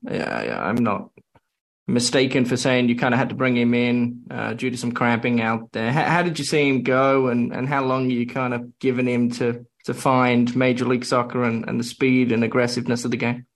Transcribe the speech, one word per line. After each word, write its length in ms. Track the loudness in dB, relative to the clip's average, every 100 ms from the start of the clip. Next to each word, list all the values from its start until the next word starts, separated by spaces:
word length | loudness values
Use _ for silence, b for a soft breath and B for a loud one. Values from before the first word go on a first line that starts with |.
| -8
I, 400 | -6 -4 -4 -4
I'm 320 | -4 -2 0
not 280 | 0 -2 -6 -20 _ _ _ _ _ _ -2
mistaken 580 | 0 2 2 2 2
for 120 | 0 0
saying 320 | 2 2 2
you 80 | 2
kinda 200 | 2 2
had 120 | 0
to 60 |
bring 220 | 0 0 2
him 180 | 2
in, 500 | 2 2 0 0 -4 -12
uh, 240 | -8 -6
due 160 | -4 -6
to 60 | -4
some 160 | -6
cramping 500 | 0 2 2 2 0
out 280 | 0 -2 -4
there. 160 | -4 -2
H-, 60 |
how 280 | 0 2 2
did 160 | 0 -2
you 60 |
see 240 | -2 0 2
him 140 | 0
go, 460 | 2 2 4 4 2
and, 240 | 0 -2
and 160 | -4 -2
how 160 | -2
long 220 | 0 0 0
are 80 |
you 120 | -2 -2
kinda 420 | -4 -4 -4 -8 -4
giving 260 | -2 0 0
him 240 | 0 0
to, 340 | 0 -2 -4 -10 _
to 100 | -10
find 640 | -2 2 4 4 4 2 2
Major 300 | 2 2 0
League 180 | 0
Soccer 400 | 0 0 0 -2
and, 240 | 0 -2 -4
and 100 | -4
the 60 |
speed 480 | -6 0 2 4 2
and 100 | 2
aggressiveness 600 | 2 2 0 -2 -2 -2
of 60 | -2
the 80 | -2
game? 280 | -2 -4 -10